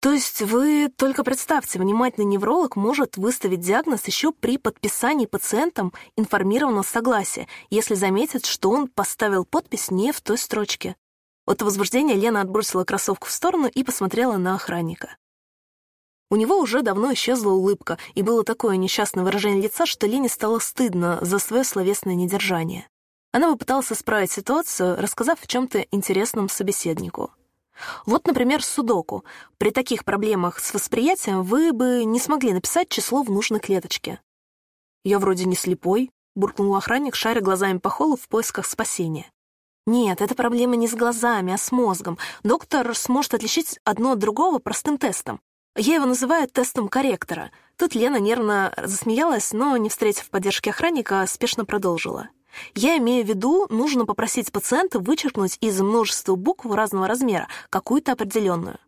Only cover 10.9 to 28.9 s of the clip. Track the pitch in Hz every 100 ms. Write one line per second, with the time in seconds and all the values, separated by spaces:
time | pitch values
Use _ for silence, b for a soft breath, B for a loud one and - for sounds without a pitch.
10.9 | 185 _ _ _ _ - 196 208 196 196
11.9 | 247 302 208 220 220 190 202 208 185 180
12.9 | 196 - 196 - - 339 370 269 - 262
13.9 | - 190 226 247 208 180 190 - 170 170
14.9 | 170 - - _ _ _ _ _ _ _
15.9 | _ _ _ _ 208 220 392 277 233 233
16.9 | 196 247 254 - 247 208 190 190 202 -
17.9 | 165 B - 202 233 214 - 233 190 185
18.9 | - 208 - 180 196 208 196 208 - 330
19.9 | - 208 247 262 - 214 226 - - 254
20.9 | 180 175 170 175 196 - 226 262 202 185
21.9 | 202 - 180 180 196 196 175 165 180 -
22.9 | _ _ _ _ 240 330 262 - 262 254
23.9 | 220 - 220 185 - 190 277 339 - 180
24.9 | 180 196 - 240 330 - 247 254 214 -
25.9 | 202 196 190 214 - 196 - 190 202 175
26.9 | 165 180 - - _ _ _ _ B B
27.9 | B - 240 - 254 247 285 - - 233